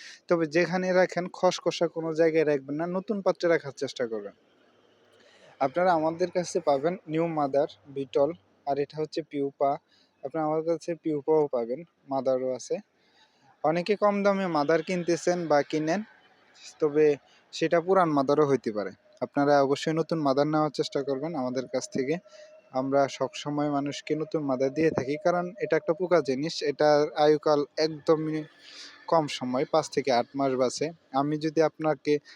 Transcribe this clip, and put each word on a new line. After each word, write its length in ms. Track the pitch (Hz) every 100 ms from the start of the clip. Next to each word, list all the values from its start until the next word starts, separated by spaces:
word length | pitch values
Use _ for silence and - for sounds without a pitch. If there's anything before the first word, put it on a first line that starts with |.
| - - -
তবে 180 | 175 160
যেখানে 460 | 156 165 180 185
রাখেন, 360 | 185 175 - 180
খসখসা 600 | - 185 - - - 170
কোনো 260 | 165 160
জায়গায় 300 | 160 165 160
রাখবেন 320 | 151 147 135 147
না, 100 | 170
নতুন 360 | 185 190 208
পাত্রে 260 | 190 175 175
রাখার 240 | 160 143
চেষ্টা 340 | - 131 - 120
করবেন। 260 | 110 101 - _ _ _ _ _ _ _ _ _ _ - -
আপনারা 320 | 139 151 185
আমাদের 380 | 165 156 165 180
কাছে 300 | 180 170 175
পাবেন 360 | 160 143 151 185 -
নিউ 180 | 156 170
মাদার, 400 | 156 143 139 156 - -
বিটল, 460 | 139 139 147 143 175 _ _ -
আর 120 | 139
এটা 180 | 143 151
হচ্ছে 200 | 156 -
পিউপা। 560 | 156 147 139 - 139 147 _ _ _ _
আপনারা 220 | 135 165 156
আমার 160 | 160
কাছে 320 | 160 165 -
পিউপাও 520 | 165 160 147 139 156 147
পাবেন, 380 | 123 117 131 170 _ -
মাদারও 460 | 135 127 131 127
আছে। 220 | 127 - 170 - _ _ _ _ _ _ _
অনেকে 340 | 147 165 175 202
কম 260 | 208 202
দামে 240 | 202 196 190
মাদার 360 | 160 147 160
কিনতেছেন 640 | 160 185 165 170 - 175 165
বা 160 | 147
কিনেন, 400 | 139 156 156 185 214 _ _ _ _ _ - -
তবে 360 | 156 147 151 143 _ _ _
সেটা 280 | - 160 170
পুরান 280 | 165 190 165
মাদারও 380 | 147 135 143 147
হইতে 260 | 135 -
পারে। 180 | 104 95 107 _ _
আপনারা 420 | 123 - 143 143
অবশ্যই 300 | 135 139 -
নতুন 260 | 160 156 165
মাদার 280 | 147 131 147
নেওয়ার 240 | 151 151
চেষ্টা 320 | 151 151 147
করবেন 320 | 139 135 151
আমাদের 320 | 165 127 127 127
কাছ 220 | 127 -
থেকে। 260 | 151 131 165 - - - - _
আমরা 380 | 131 135 139 139
সবসময় 600 | - 131 - 147 147 147
মানুষকে 440 | 143 143 143 -
নতুন 280 | 151 156 165
মাদার 300 | 143 127 135
দিয়ে 160 | 135 160
থাকি, 260 | - 131 147
কারণ 280 | 175 175 175 -
এটা 160 | 156 160
একটা 160 | -
পোকা 280 | 160 180 170
জিনিস, 420 | 135 131 156 -
এটার 500 | 151 139 151 147 151
আয়ুকাল 520 | - 151 151 156 147 143 -
একদমই 680 | 160 156 143 156 156 156 151 - - - - - -
কম 200 | 165 147
সময়, 380 | - 127 127
পাঁচ 260 | 147 160 143
থেকে 220 | - 135
আট 140 | 120 120
মাস 180 | 139 139
বাঁচে। 380 | 127 127 - 147 170 _
আমি 260 | 131 147 151
যদি 240 | 160 151
আপনাকে 560 | 156 - 156 147 - 147 -